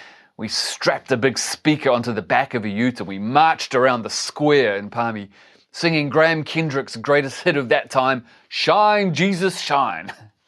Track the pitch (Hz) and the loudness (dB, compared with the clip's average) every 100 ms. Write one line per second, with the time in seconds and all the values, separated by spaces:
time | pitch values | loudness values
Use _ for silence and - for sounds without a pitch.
0 | - - _ - 107 - - - - - | -20 -20 _ -12 -8 -6 -6 -2 -2 -2
1 | - 123 135 113 - - 151 151 139 120 | -2 0 0 0 -6 -2 0 0 2 0
2 | 117 107 85 123 135 123 104 101 127 123 | 0 -6 0 0 0 -4 -4 -2 -2 -2
3 | 95 98 107 139 160 156 - 127 131 120 | -8 -6 -2 2 2 2 -2 2 2 0
4 | 107 - - - 147 147 117 101 104 117 | -4 -8 -8 -2 2 4 4 0 -6 -4
5 | 117 107 98 - - _ _ - 170 160 | -4 -4 -10 -18 -20 _ _ -4 0 0
6 | 143 139 160 160 135 - 160 135 120 117 | 0 2 2 2 -2 -2 -2 -2 -4 -8
7 | 113 143 135 - 180 143 120 147 - 135 | 2 2 2 -2 0 0 2 0 2 0
8 | 131 127 - - _ - - 185 214 208 | 2 0 -4 -20 _ -2 2 4 4 4
9 | 196 147 190 180 185 180 - 143 123 80 | 2 2 0 2 -2 -2 -2 0 0 -2
10 | 95 - 110 _ | -10 -16 -20 _